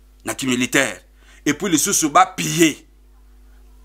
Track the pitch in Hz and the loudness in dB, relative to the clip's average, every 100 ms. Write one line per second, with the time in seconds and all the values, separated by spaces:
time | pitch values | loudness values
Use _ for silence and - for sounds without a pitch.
0 | _ _ 104 - 131 123 123 143 127 92 | _ _ -12 -6 -4 -2 0 0 0 -4
1 | - _ - - - - 196 156 196 - | -18 _ -20 -8 -4 -4 0 0 0 0
2 | 156 156 185 - 156 156 160 127 - - | 2 4 2 0 -6 2 2 0 -12 -20
3 | - - - - - - - - | -20 -20 -20 -20 -20 -20 -20 -20